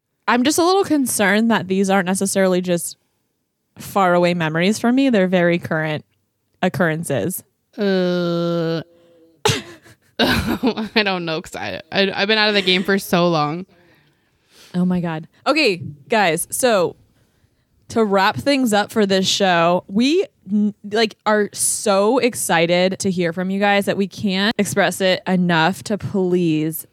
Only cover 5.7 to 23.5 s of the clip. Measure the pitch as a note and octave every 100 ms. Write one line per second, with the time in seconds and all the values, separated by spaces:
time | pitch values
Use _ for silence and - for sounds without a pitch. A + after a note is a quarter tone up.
5.7 | D#3+ D#3 D3+ - _ _ _ _ _ F3+
6.7 | - E3+ D#3 E3 C3 B2 - - _ _
7.7 | - G3+ F#3 F3+ F3+ E3+ E3+ E3+ E3+ E3
8.7 | E3 - _ _ _ _ _ - - -
9.7 | - - _ _ - B3+ A#3 - A3 B3
10.7 | G#3 A3 A3+ G3+ F#3 E3+ D#3+ - - -
11.7 | F2+ - F#3+ G3 E3+ G3 A3 G#3+ G3+ F#3
12.7 | F#3 G3+ G3 - F3 F3 D#3+ D3 E3+ F#3+
13.7 | _ _ _ _ _ _ _ _ _ -
14.7 | F3+ F3+ F3+ E3+ D#3+ E3 _ B3 D4+ B3+
15.7 | F3 - - - A3 F3+ D#3+ - - B3+
16.7 | G3+ E3 - _ _ _ _ _ _ _
17.7 | _ - A#3 A3 G3 G3+ - C#4 C#4+ B3
18.7 | G3+ G#3 A3+ G3 F#3+ F#3+ - F#3+ E3+ E3+
19.7 | F3+ - G3 C4 F4+ - _ F#3+ G#3 G#3
20.7 | - G#3 G#3 A#3 - G#3+ G#3+ G3+ - -
21.7 | - G#3+ G3 G#3 C4 A#3+ - - E3 E3+
22.7 | F3 F#3 F#3 G3+ F3+ E3+ E3+ F#3